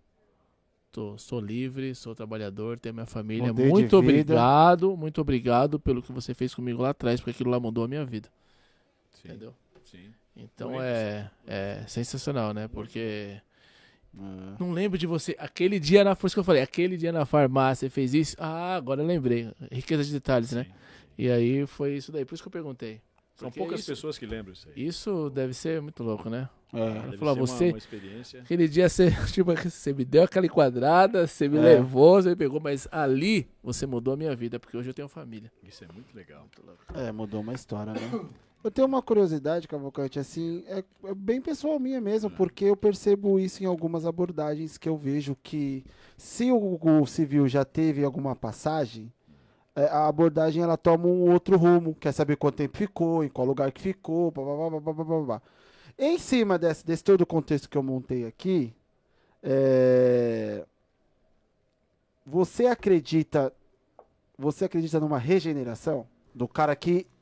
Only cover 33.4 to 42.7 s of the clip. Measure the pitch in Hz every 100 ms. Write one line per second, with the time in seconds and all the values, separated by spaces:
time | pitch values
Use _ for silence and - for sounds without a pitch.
33.4 | 127 _ 127 117 139 120 123 135 156 123
34.4 | 117 120 - 117 127 127 143 160 131 110
35.4 | 110 _ 90 - 87 87 - 107 87 73
36.4 | - _ - - - - 120 107 107 107
37.4 | 107 131 - 104 107 110 113 220 165 -
38.4 | _ _ 220 233 269 269 - 220 190 156
39.4 | 139 170 160 151 139 139 135 143 135 165
40.4 | 165 170 - 190 190 _ 196 196 196 254
41.4 | 294 302 294 302 254 262 202 220 214 -
42.4 | 185 - 196